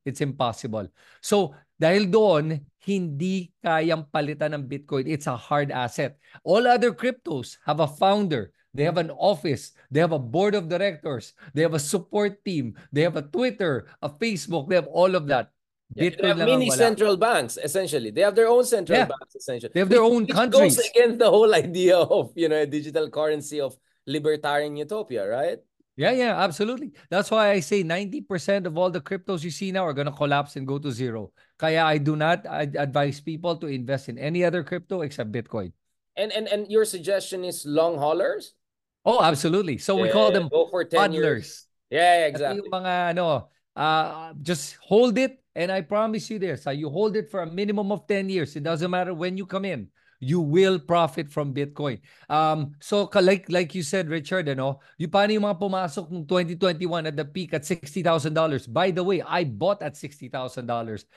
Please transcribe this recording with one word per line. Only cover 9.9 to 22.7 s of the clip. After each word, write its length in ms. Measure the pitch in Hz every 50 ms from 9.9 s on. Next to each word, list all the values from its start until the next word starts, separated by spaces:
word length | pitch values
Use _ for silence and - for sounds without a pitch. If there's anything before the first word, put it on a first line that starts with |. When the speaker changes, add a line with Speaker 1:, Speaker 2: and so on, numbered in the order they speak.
| 131 151
Speaker 1:
have 120 | 170 165
a 80 | 160 147
board 320 | 123 113 117 170 196 208 202
of 160 | 208 170 156
directors. 640 | 175 175 196 202 170 143 - 160 139 113 - - - _ - - -
They 80 | 143 160
have 100 | 165 156
a 80 | 151
support 640 | 143 - - 185 175 - - 208 208 208 196 - -
team. 320 | 208 180 147 123 113 95 - - _
They 100 | 135 143
have 160 | 160 175 165 160
a 80 | 143
Twitter, 600 | 147 - 233 247 254 202 - 196 165 135 113 - - - _
a 80 | - 147
Facebook. 600 | - - 226 233 208 156 - - 170 156 135 170
They 60 | 185
have 160 | 175 151 139
all 240 | 156 165 180 190 185
of 100 | 180 151 143 139
that. 160 | 123 110 - _ _ _ _ _ _ _ - -
Speaker 2:
Yeah, 80 | - 160
they 60 | 180
Speaker 1:
Bitcoin 160 | - - 196 196
Speaker 2:
have 100 | - 165
Speaker 1:
lang 120 | 165 -
ang 100 | 254 262
Speaker 2:
mini 100 | 254 233
Speaker 1:
wala. 80 | 220 226
Speaker 2:
central 400 | 233 226 214 208 214 208 196 180
banks, 400 | 214 233 226 170 127 110 - -
essentially. 540 | - 147 143 190 185 156 147 135 113 107
They 100 | 107 156
have 140 | 196 202 196
their 100 | 226 226
own 160 | 226 240 247
central 380 | 247 240 233 208 175 165 190 247
Speaker 1:
Yeah. 100 | 240 147
Speaker 2:
banks, 240 | 139 - - - -
essentially. 380 | - - - 127 117 117 113 -
Speaker 1:
They 60 | 170
have 80 | 196 190
their 160 | 233 240 226
Speaker 2:
Which, 80 | 233 240
Speaker 1:
own 100 | 233 220 -
Speaker 2:
which 60 | - 190
Speaker 1:
countries. 400 | 240 247 220 269 294 285 269 254
Speaker 2:
goes 80 | 233
against 320 | - - 233 247 233 226 233
the 120 | 233 202
whole 180 | 170 208 226 220 214
<laughs> 100 | 165 143
idea 320 | 175 170 185 180 175 185 175
of, 320 | 156 - - 196 131 113 -
you 100 | 165 165
know, 160 | 156 151 151
a 60 | 151
digital 420 | 143